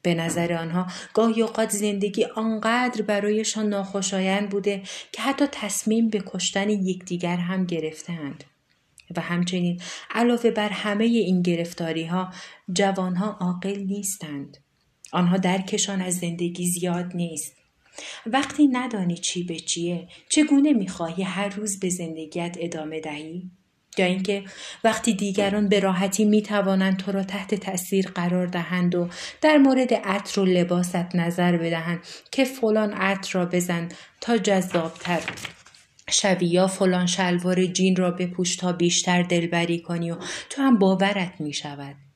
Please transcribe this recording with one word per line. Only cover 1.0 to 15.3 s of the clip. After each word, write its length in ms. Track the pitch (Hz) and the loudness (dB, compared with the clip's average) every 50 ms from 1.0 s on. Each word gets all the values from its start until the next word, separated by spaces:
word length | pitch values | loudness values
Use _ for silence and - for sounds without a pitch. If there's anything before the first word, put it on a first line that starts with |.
| - - - | -16 -2 2
گاهی 280 | 214 226 226 220 226 | 2 4 4 4 2
اوقات 280 | 220 214 - - 226 220 | 0 0 0 -2 -2 -2
زندگی 540 | 214 208 208 208 202 196 202 202 202 240 240 | 0 -2 -2 -2 0 0 -2 -2 0 0 0
آنقدر 760 | - - 220 220 226 220 214 214 220 233 247 254 247 240 214 | 0 0 -4 -2 -2 -2 0 0 0 2 2 0 0 -2 -2
برایشان 680 | 208 214 208 202 202 208 214 214 214 - - 220 214 208 | -2 0 0 0 2 0 0 0 0 -2 -2 -2 -2 0
ناخوشایند 800 | 202 196 190 196 196 196 190 - 202 190 185 190 190 202 208 196 | 0 -2 -4 -4 -4 -4 -4 -2 -2 0 2 2 2 0 0 -2
بوده 340 | 202 202 190 202 202 196 196 - - - - - | -4 -2 0 0 -2 -2 -8 -12 -14 -14 -14 -14
که 100 | - - | -10 -4
حتی 220 | 220 269 277 - 285 277 | -2 -2 2 2 0 0
تصمیم 560 | - - 214 202 - - - 220 214 226 233 220 | 0 -6 -6 -6 -6 -2 0 2 2 4 4 2
به 140 | 214 202 196 | 2 -2 -4
کشتن 440 | - - 185 - - - 196 196 208 | -4 -6 -4 -4 -2 0 0 0 0
یکدیگر 680 | 214 202 185 185 185 185 - - 175 175 175 175 175 | 0 0 0 -2 -2 -4 -4 -6 -6 -4 -2 -2 -2
هم 280 | 175 175 175 190 190 185 | -2 -2 -2 0 -2 0
گرفتند. 800 | 175 175 160 156 156 156 - - - 170 160 151 139 - - - _ _ _ _ _ _ _ _ _ _ - _ _ 170 | 0 -2 -4 -4 -6 -8 -10 -10 -10 -8 -8 -8 -10 -10 -12 -18 _ _ _ _ _ _ _ _ _ _ -20 _ _ -6
و 40 | 175 | -6
همچنین 600 | 165 - 175 175 180 180 185 180 180 175 175 175 - - - - - - | -4 -2 0 0 0 0 0 0 0 0 -2 -4 -8 -12 -14 -14 -14 -4
علاوه 400 | - 220 240 240 240 233 233 233 | 0 2 4 4 2 4 2 2
بر 180 | 233 220 208 202 | 2 2 -2 -2
همه 360 | 196 - - 214 202 202 220 | -2 -2 -2 -2 0 2 2
این 380 | 233 233 233 196 175 185 180 | 4 4 4 4 4 2 4
گرفتاری‌ها، 920 | 175 175 170 165 170 170 - - 170 165 160 165 165 165 175 185 185 180 - - - - - - _ - | 4 2 2 0 -2 -6 -6 -6 -4 -4 -2 -4 -2 -2 -2 -2 -2 -4 -8 -16 -18 -18 -20 -16 _ -4
جوانها 580 | 180 190 202 196 190 190 185 185 180 175 202 214 208 - | 0 2 2 2 2 0 -2 -2 0 -2 -2 -2 -4 -2
عاقل 380 | 180 180 180 180 - 196 202 202 | -2 -2 -2 -2 -4 -6 -6 -4
نیستند. 760 | 196 190 202 208 202 - - - 165 151 147 139 139 139 - - _ _ _ _ _ _ _ _ - - | -4 -4 -6 -4 -6 -8 -8 -8 -10 -10 -8 -10 -10 -12 -16 -20 _ _ _ _ _ _ _ _ -18 -4
آنها 240 | - 175 180 175 | 0 2 4 4